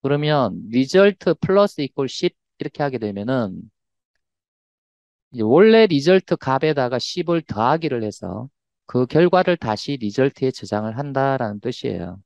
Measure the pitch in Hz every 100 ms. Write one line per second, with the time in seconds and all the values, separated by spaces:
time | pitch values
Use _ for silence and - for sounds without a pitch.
0 | 135 143 151 151 113 87 104 120 131 185
1 | 202 196 190 160 - 196 202 - 139 -
2 | 135 - 175 _ _ _ 143 - 143 127
3 | 110 101 107 131 104 90 - _ _ _
4 | _ _ _ _ _ _ _ _ _ _
5 | _ _ _ 123 110 147 220 226 220 147
6 | 151 190 - 175 - 131 156 143 123 123
7 | - 180 170 170 - 104 117 160 160 123
8 | 107 - 92 98 131 _ _ _ - 123
9 | 127 151 175 185 185 175 117 104 - 139
10 | 104 101 135 - 131 - 101 104 110 113
11 | 143 135 135 135 113 104 127 - 123 92
12 | 87 92